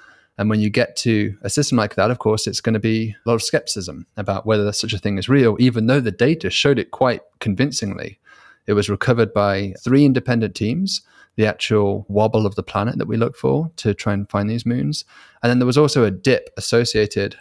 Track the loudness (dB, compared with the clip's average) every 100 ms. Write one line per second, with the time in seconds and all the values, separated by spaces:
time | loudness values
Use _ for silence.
0 | -20 _ _ -6 -2 0 0 0 -2 -2
1 | -2 0 -2 -6 -6 -2 0 0 0 0
2 | 0 0 0 0 -2 -4 -2 -2 0 -2
3 | -2 -6 -2 -2 0 -4 -4 -8 -8 -12
4 | -14 -8 -6 -4 0 0 0 -2 -4 -4
5 | -4 -2 2 4 4 4 2 2 2 2
6 | 0 0 0 0 -2 0 2 2 0 0
7 | 0 -2 -8 -8 -4 0 0 -2 -6 -8
8 | -12 -16 _ -20 -20 _ -2 0 0 0
9 | 2 2 2 2 0 0 -4 -6 2 4
10 | 6 4 0 0 -2 -2 -4 -2 -4 -6
11 | -10 _ _ 0 0 0 0 2 2 -2
12 | -2 0 2 2 0 -2 -6 -4 -2 -4
13 | -4 -2 -2 -2 0 0 -2 -4 -4 -2
14 | -2 -4 -2 -2 -2 -2 -2 -2 -2 -6
15 | -10 -20 -20 _ 0 2 2 4 4 4
16 | 2 2 2 0 0 -12 -2 0 2 0
17 | 0 0 -4 -6